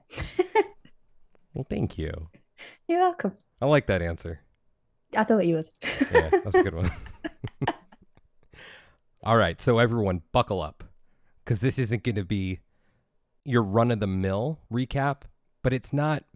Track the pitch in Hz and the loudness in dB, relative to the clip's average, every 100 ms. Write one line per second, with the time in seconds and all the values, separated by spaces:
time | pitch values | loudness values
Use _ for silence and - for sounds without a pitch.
0 | _ - - - 370 440 403 - - - | _ -12 -8 -2 2 2 0 -4 -20 -20
1 | _ - - _ _ - - - - - | _ -20 -20 _ _ -10 -6 -2 -4 -4
2 | 78 80 80 - _ _ - - - 339 | -8 -8 -12 -18 _ _ -20 -20 -2 2
3 | 370 349 202 - _ _ 135 147 - 95 | 2 2 -4 -6 _ _ 2 2 2 0
4 | 85 82 85 82 _ _ _ _ _ _ | 0 -6 -10 -14 _ _ _ _ _ _
5 | _ 214 214 220 175 165 160 _ - - | _ -2 2 2 2 0 -4 _ -10 -4
6 | 277 480 78 370 - 370 98 82 92 - | 2 2 4 0 2 2 2 0 -4 -4
7 | - - - - - - - - _ - | -14 -12 -14 -10 -12 -6 -6 -6 _ -20
8 | _ _ _ _ _ - - - - _ | _ _ _ _ _ -20 -20 -20 -20 _
9 | _ _ - 117 92 85 - 117 120 117 | _ _ 2 4 4 2 2 4 4 2
10 | 101 90 - 123 - 95 76 - - - | 0 -2 0 0 0 -2 -6 -10 -20 -20
11 | _ _ _ _ - 113 131 127 117 113 | _ _ _ _ -4 -2 0 0 -2 -2
12 | - 107 90 104 95 92 - _ _ _ | -2 -4 -2 -2 -2 -6 -10 _ _ _
13 | _ _ _ _ - 120 104 101 117 113 | _ _ _ _ 0 0 2 2 2 2
14 | 101 95 95 98 127 156 _ 117 127 139 | 0 0 0 -2 -4 -6 _ -6 -4 -2
15 | 139 139 - - _ _ 127 127 - 143 | -2 -4 -10 -20 _ _ -2 -2 -2 -2
16 | 151 151 - | 0 -2 -6